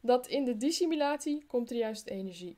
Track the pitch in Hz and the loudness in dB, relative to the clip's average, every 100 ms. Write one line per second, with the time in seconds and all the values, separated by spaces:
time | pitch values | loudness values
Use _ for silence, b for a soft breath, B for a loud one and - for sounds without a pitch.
0 | 240 247 247 269 262 214 269 330 339 320 | 6 4 4 0 0 2 0 2 2 2
1 | 285 294 311 294 - 254 233 240 220 220 | 2 0 -2 -4 -2 -4 -2 -2 -2 -4
2 | - 196 190 175 180 | -8 -8 -8 -10 -14